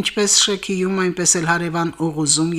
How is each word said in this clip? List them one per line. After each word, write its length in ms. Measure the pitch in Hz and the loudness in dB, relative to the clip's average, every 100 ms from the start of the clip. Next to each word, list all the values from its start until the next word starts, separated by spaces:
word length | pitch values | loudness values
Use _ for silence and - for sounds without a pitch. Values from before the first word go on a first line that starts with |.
ինչպես 360 | 196 220 202 - - | -2 0 2 2 2
Շեքիում, 560 | 196 - 190 185 190 180 | 0 -4 -2 0 0 0
այնպես 300 | 180 170 180 | 0 2 2
էլ 100 | 165 | 2
հարևան 400 | 170 170 170 170 - 160 | 0 0 -2 -2 -2 -4
Օղուզում 460 | 156 147 151 165 | -2 -2 0 -2